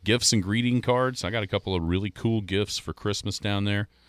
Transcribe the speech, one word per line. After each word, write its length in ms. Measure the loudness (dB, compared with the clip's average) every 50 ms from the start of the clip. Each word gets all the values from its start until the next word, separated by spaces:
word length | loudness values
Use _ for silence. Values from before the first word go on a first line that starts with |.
| 0
Gifts 280 | 2 2 4 4 4
and 80 | 2 2 2
greeting 360 | 2 0 0 2 2 2 2
cards. 440 | 2 2 2 2 2 0 -2 -2 -4
I 60 | -4
got 120 | -2 -2
a 60 | -2 0
couple 260 | -2 -2 0 0 0
of 80 | 0
really 280 | 2 2 0 0 0 -2
cool 300 | -4 -2 0 2 2 0
gifts 380 | 0 0 0 -2 0 -2 -4 -8
for 140 | -6 -8
Christmas 480 | -8 -6 -4 -4 -4 -4 -4 -6 -6 -4
down 240 | -4 -2 -2 0 0
there 240 | 0 0 -2 -2 -4 _ _ _